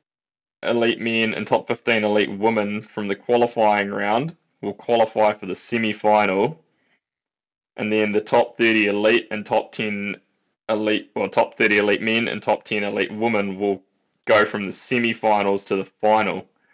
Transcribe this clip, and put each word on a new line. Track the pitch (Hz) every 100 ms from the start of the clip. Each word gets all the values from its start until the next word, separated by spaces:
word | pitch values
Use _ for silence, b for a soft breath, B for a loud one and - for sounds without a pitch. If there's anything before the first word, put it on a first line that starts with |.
| _ _ _ _ _ _
elite | - 117 117 -
men | 113 113 113
and | 92 107
top | 123 -
fifteen | 113 - 117 107
elite | 104 104
women | 98 107 113 104 104
from | 107 - 101
the | 98
qualifying | - 120 120 120 107 104 101
round | 101 101 110 156 - _ _
will | 104
qualify | 101 - 117 110 - 107
for | 104 98
the | 90
semi-final, | - 117 113 104 107 107 104 95 117 160 _ _ _ _ _ _ _ _ _ _ _ -
and | 110
then | 107 107
the | 104
top | 107 123 117 -
thirty | 117 110 104
elite | 101 107 117 -
and | 107 104
top | 110 -
ten | - 110 101 101 - _ _ _ _ -
elite, | 110 107 107 - -
well, | 101
top | - 113 -
thirty | 107 104
elite | 104 104
men | 110 113 117
and | 113
top | 104 104
ten | - 107
elite | 101 101 -
women | 107 117 107 98 95
will | 101 98 _ _ _ _ -
go | 107 104
from | 107
the | 98
semi-finals | - - 127 117 113 110 104 101 98 -
to | 98
the | 95
final. | _ 107 110 104 87 - _ _